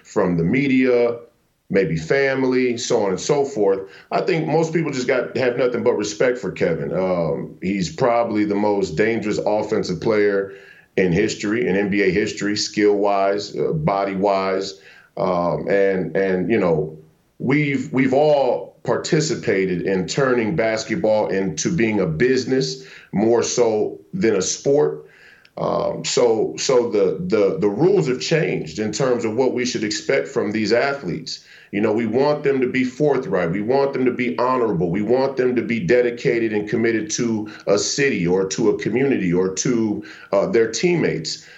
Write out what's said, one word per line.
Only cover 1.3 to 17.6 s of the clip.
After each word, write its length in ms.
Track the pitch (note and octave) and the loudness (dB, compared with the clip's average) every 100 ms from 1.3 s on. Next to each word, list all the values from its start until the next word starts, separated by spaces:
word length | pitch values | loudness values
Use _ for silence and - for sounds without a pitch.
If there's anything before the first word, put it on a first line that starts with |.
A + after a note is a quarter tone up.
| _ _ _ - | _ _ _ -4
maybe 280 | - F2+ D#2+ | 0 0 -2
family, 800 | - C#3 C3+ C3+ C3 B2+ B2+ A2+ | 0 2 2 2 2 2 0 -2
so 260 | - A#2+ | 0 0
on 80 | G2+ | 0
and 100 | F#2 | -2
so 240 | - D3 | 0 0
forth, 460 | - - G2+ F#2+ - - - | 0 0 0 0 -4 -16 -4
I 80 | D3 | -2
think 260 | - E3 D3+ | 0 0 2
most 260 | D#3 D#3+ | 0 2
people 200 | F3 D3+ | 0 -2
just 160 | C3 A#2+ | -2 0
got, 280 | C3 A#2+ A2+ | 0 0 -2
have 200 | B2+ B2 | 0 2
nothing 260 | B2+ A#2 | 0 0
but 120 | A2+ | 0
respect 440 | G#2 G#2 - C3 B2 | 0 -2 0 0 0
for 140 | F#2 | -4
Kevin. 400 | D#2+ F#2+ D#2+ D2 | -2 -2 0 -2
Um, 640 | F2 F#2 F2 D#2+ C#2 - - | -2 0 0 0 -4 -6 -8
he's 300 | F2+ G2 E2 | -4 -2 -4
probably 540 | - B2+ A#2 A#2 G#2+ | -2 0 2 0 0
the 100 | G#2 | 0
most 400 | G2+ G#2 G2+ F#2 | 0 0 0 0
dangerous 440 | D#2+ A2 A2+ G#2 F#2 | 0 0 0 -2 -2
offensive 640 | G2+ G#2+ - G#2 F#2+ E2+ | 0 -2 0 -2 -2 -4
player 520 | A#2 G#2+ G#2 G2 G2 - - - _ - | 0 2 2 2 -2 -8 -20 -20 _ 0
in 140 | F#2 | 2
history, 560 | E2+ G#2+ - G#2 A2+ B2+ | 2 0 -2 -4 -2 0
in 80 | |
N 160 | G2 G2+ | 0 0
B 120 | G2+ | 2
A 80 | F#2+ | 2
history, 460 | F2+ G#2+ - G2+ G#2 | 2 0 -2 -4 -2
skill-wise, 1000 | - - G#2 G#2 G2+ G2+ G2 - - - | -4 2 2 4 2 2 0 -2 -4 -4
uh, 160 | C2+ | -2
body-wise. 1080 | D#2 D#2 G2 G2 F#2+ G2+ G2 F#2+ F#2+ F#2+ - - - - - | -2 0 0 -2 0 0 2 0 -2 -4 -10 -20 -20 -14 -4
Um, 500 | F#2+ F2+ F2 D2 - | -2 0 0 -2 0
and, 460 | G2 G2 F#2 D#2+ | 2 2 0 -2
and, 360 | F#2+ F#2+ F2+ E2+ | -2 0 0 0
you 80 | A2 | 2
know, 400 | F2+ D#2 D2+ - - _ _ - | 2 0 -2 -8 -20 _ _ -8
we've, 520 | A2+ D3 | 0 0